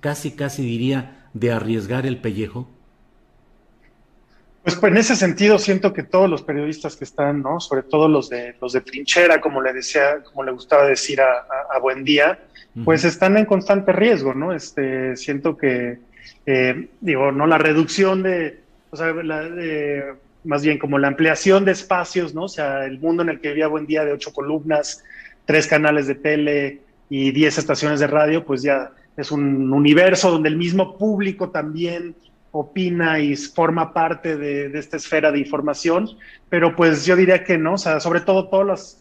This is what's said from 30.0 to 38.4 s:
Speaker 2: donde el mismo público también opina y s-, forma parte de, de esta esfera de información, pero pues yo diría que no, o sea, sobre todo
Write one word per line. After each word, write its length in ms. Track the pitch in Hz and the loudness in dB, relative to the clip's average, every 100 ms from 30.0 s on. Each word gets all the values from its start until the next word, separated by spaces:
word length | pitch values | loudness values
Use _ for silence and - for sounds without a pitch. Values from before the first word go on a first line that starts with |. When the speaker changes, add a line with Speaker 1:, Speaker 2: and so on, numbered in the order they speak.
| 185 185 190 | 6 4 2
Speaker 2:
donde 180 | 165 156 | 2 0
el 80 | 156 | 0
mismo 400 | 175 180 190 - | 0 0 -2 -2
público 520 | 214 202 202 190 180 | -2 -2 -2 -4 -6
también 640 | 170 151 156 170 170 175 160 _ _ _ | -6 -6 -6 -6 -6 -12 -16 _ _ _
opina 680 | 156 143 - 180 175 165 156 | -10 -8 -4 -2 0 0 0
y 140 | 147 | 0
s-, 180 | 143 - | -2 -6
forma 400 | - 160 165 160 | 0 0 0 -2
parte 440 | - 165 165 170 151 | -2 -2 -2 -6 -6
de, 320 | 143 143 143 | -4 -6 -6
de 100 | 147 | -8
esta 180 | 139 156 | -10 -12
esfera 340 | - 156 156 | -4 0 2
de 80 | 143 | 0
información, 720 | 139 143 147 143 165 170 214 - - - _ | -2 -4 -4 -4 0 0 -2 -10 -20 -20 _
pero 260 | 175 165 165 | 2 2 4
pues 300 | 170 151 143 | 2 2 2
yo 100 | 180 | 4
diría 280 | 185 180 | 6 4
que 140 | - 175 | 2 0
no, 160 | 160 | 0
o 40 | 190 | -2
sea, 220 | 185 156 | -2 -2
sobre 220 | 170 170 | 0 -2
todo 260 | 175 190 | 2 0